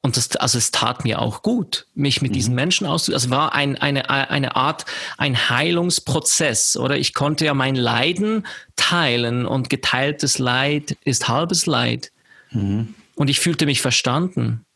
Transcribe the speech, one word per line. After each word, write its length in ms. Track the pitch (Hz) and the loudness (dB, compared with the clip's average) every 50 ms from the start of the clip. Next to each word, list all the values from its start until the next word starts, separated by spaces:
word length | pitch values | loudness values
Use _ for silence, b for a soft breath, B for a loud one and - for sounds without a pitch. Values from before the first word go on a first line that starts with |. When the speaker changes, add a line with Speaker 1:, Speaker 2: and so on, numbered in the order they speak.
Speaker 1:
Und 140 | - 139 117 | 0 0 0
das, 180 | 127 117 - - | 0 -2 -2 -2
also 200 | - 120 117 - | 0 0 0 2
es 140 | 120 113 - | 0 0 0
tat 340 | - - - 117 127 - - | 0 0 0 0 -2 -2 -2
mir 160 | 117 107 - | -2 0 0
auch 220 | 117 117 101 - | -2 -2 -4 -2
gut, 440 | - 214 247 240 175 - - - - _ _ | -2 0 0 0 -2 -4 -6 -10 -10 _ _
mich 280 | - 143 143 127 - | -2 0 0 2 0
mit 80 | 139 - | 0 0
Speaker 2:
Mhm. 40 | 98 | 0
Speaker 1:
diesen 200 | 90 98 113 123 | 0 0 0 0
Menschen 320 | 123 139 180 185 - 202 | 0 0 0 0 0 0
auszu-, 260 | 160 156 165 - - | 0 -2 0 0 -2
also 140 | 156 135 120 | -2 -2 0
es 40 | 127 | 0
war 240 | 127 139 156 - - | 2 2 2 2 2
ein, 220 | 143 143 139 139 | 0 0 0 0
eine, 320 | - - 143 143 135 - - | 0 0 0 0 0 0 0
eine 480 | 139 139 135 - - 143 139 127 - | 0 0 0 0 0 -2 -2 0 0
Art, 300 | - 131 147 156 - - B B B B B B B | 2 2 2 0 -2 -8 B B B B B B B
ein 320 | - 143 127 113 - - | 0 0 2 0 2 2
Heilungsprozess, 1300 | 123 123 151 170 175 170 175 180 175 - - - - 160 - - - - 165 143 110 - - - - - | 2 2 2 2 2 2 2 0 0 -2 -2 0 -2 0 2 2 2 2 2 2 2 2 0 0 0 0
oder? 180 | 123 131 143 | 0 0 0
Ich 160 | - - - | 0 0 -2
konnte 320 | - - 143 147 151 151 160 | 0 0 0 0 0 0 0
ja 80 | 151 | 0
mein 220 | 143 135 131 135 135 | 2 2 2 2 2
Leiden 720 | 127 123 117 117 117 127 160 175 185 208 214 220 220 B B B B B B _ | 2 2 2 2 2 2 0 0 0 0 0 0 -2 B B B B B B _
teilen 680 | - - - 175 175 160 135 120 120 120 117 120 123 123 | -2 0 0 2 2 2 2 2 2 0 0 0 0 0
und 240 | - 135 135 123 - | 0 0 -2 0 -2
geteiltes 680 | - 123 - - - 127 135 143 147 - - 135 - - | -2 -2 0 -2 0 0 0 0 0 -2 -2 -2 0 0
Leid 580 | 127 123 123 127 135 143 147 147 147 - - _ _ | 2 2 2 2 2 0 0 -2 -2 -6 -10 _ _
ist 240 | 143 123 - - - | -2 -2 0 0 0
halbes 380 | 117 139 170 170 185 170 - | 0 0 0 0 -2 -2 0
Leid. 460 | 175 143 120 120 117 117 127 - - b b b b b b b b | 0 0 2 2 0 -2 -4 -6 -14 b b b b b b b b
Speaker 2:
Mhm. 440 | - 113 98 98 101 107 113 110 - - - _ _ | -4 -2 -2 0 0 -2 -2 -4 -8 -18 -20 _ _
Speaker 1:
Und 140 | - 147 135 | -2 0 0
ich 100 | 143 - | 2 0
fühlte 280 | - 175 160 - 160 | 0 0 0 2 2
mich 160 | 143 139 - | 2 2 2
verstanden. 840 | - 131 120 - - 127 123 151 180 185 185 - 120 113 117 113 - _ _ | 2 0 0 2 2 2 0 2 0 -2 -2 -2 -2 -2 -2 -6 -8 _ _